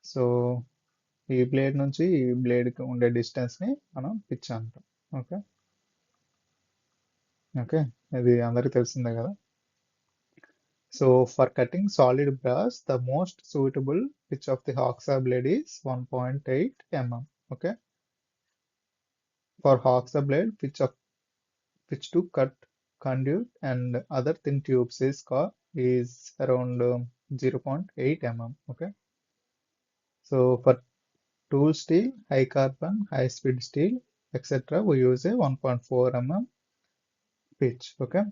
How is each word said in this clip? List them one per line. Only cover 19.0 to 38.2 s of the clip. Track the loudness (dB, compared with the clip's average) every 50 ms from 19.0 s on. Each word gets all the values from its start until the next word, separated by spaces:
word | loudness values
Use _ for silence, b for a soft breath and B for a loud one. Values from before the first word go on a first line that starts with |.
| _ _ _ _ _ _ _ _ _ _ _ _ 4
For | 4 4 6 6
hacksaw | 4 4 4 2 0 -2 -2 0 2
blade, | 0 0 0 -2 -4 _
pitch | -8 -10 -2 -2 -2
of, | -2 _ _ _ _ _ _ _ _ _ _ _ _ _ _ _ _ _ _ _ _
pitch | -12 -12 -12 -4 -2
to | -2 -2 -2 0
cut | 0 0 0 -2 _ _ _ _ _ _ _ _ _ -4
conduit | -4 -2 0 0 0 -2 -2 -4 -6 _ _ -6 -4
and | -4 -4 -4 -4 -4 -6 -6 _ -4
other | -2 0 0 -2 -2 _
thin | -2 -2 -2 0
tubes | 2 2 2 2 0 -2 -2 -2 -2
is | -2 -4 -8 -4
ca-, | -2 -2 -2 -2 _ _ _ _ _
is | -2 0 2 2 2 0 -2 -8 -18 -20 -20 -8 _ 0
around, | 0 0 0 0 -2 -2 0 0 0
um, | 0 -2 -4 -8 _ _ _ _ -10 -2 -2
zero | -2 -2 -2 _
point | -4 -6 -6 -6 -10 _ -4 -2
eight | -2 -2 0 -4 -6 -6
M | -6 -8 -10
M, | -12 _ _ -16 -10
okay? | _ -10 -10 -10 _ _ _ _ _ _ _ _ _ _ _ _ _ _ _ _ _ _ _ _ _ _ _ _ _ _ -2
So, | 2 4 4 4 4 4 6
for | 4 4 4 _ _ _ _ _ _ _ _ _ _ _ _ _ _
tool | 0 2 4 4 2
steel, | 0 -2 2 2 2 2 0 -4 -8 -8 _
high | 0 0 0 2 2
carbon, | 0 0 0 -2 _ -6 -4 -2 -4 -4 -2 -2
high | -2 -2 -2 -4
speed | -2 -2 -2 -2 -2 -6 -6
steel, | -2 0 0 0 0 -4 _ _ _ _ _ _ -10
et | -10 -4 -2
cetera, | -4 -4 -2 -2 -2 0 2 2
we | 4 4 4 4
use | 4 2 0
a | 0 0 2 0
one | 0 0 -2 -2
point | -2 -2 -2 -4 -2
four | 0 2 2 2 0
M | -2 -2 -2 -2 -4
M | -4 -6 _ _ _ _ _ _ _ _ _ _ _ _ _ _ _ _ _ _ _ _ _ _
pitch, | -2 -2 -2 -4 -16 -20 -8 _ -8
okay? | -4 -2 -2